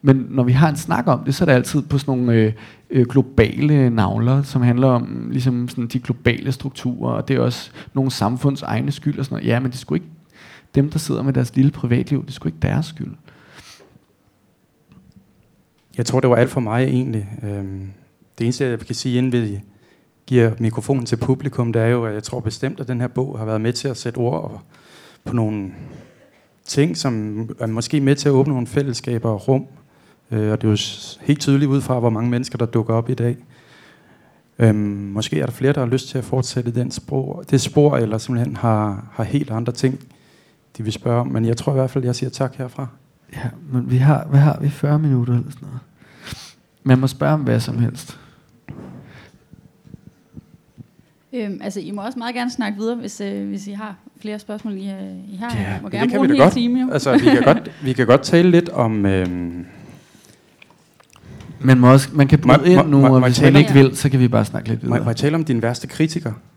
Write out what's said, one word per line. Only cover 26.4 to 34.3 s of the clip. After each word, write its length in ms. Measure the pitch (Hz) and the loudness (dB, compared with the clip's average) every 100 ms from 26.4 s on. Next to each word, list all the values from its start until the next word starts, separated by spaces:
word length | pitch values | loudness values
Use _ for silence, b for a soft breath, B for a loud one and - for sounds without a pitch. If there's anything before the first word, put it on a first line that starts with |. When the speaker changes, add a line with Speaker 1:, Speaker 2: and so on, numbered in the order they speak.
| B B | B B
Speaker 2:
ting, 320 | - - 156 165 | -6 0 0 0
som 420 | 139 117 107 107 113 - | -4 -4 -6 -8 -10 -6
er 60 | 113 | -6
måske 340 | 110 120 156 | -4 -2 0
med 140 | 139 143 | 0 2
til 120 | 147 | 2
at 40 | |
åbne 200 | 135 143 | 2 2
nogle 140 | 131 120 | -2 -2
fællesskaber 640 | - 139 117 - 117 113 | -4 -4 -6 -6 -4 -2
og 180 | 104 - | -4 0
rum. 160 | 131 131 - b b b b _ | 0 -2 -18 b b b b _
Øh, 220 | 113 107 | -4 -2
og 80 | 107 | 0
det 40 | 110 | 0
er 40 | |
jo 60 | 104 | 0
s-, 420 | - - - - | -2 -10 -16 -10
helt 180 | - 147 | -2 -2
tydeligt 280 | - 139 143 | 2 2 2
ud 100 | 135 | 0
fra, 180 | - 127 | 0 0
hvor 120 | 117 | 0
mange 200 | 110 120 | 0 -2
mennesker, 280 | 120 131 117 | -2 -4 -6
der 80 | 117 | -2
dukker 280 | 120 110 | -2 0
op 160 | 113 117 | -2 -2
i 40 | |
dag. 220 | 131 120 120 _ b b b b b b b b | -4 -4 -4 _ b b b b b b b b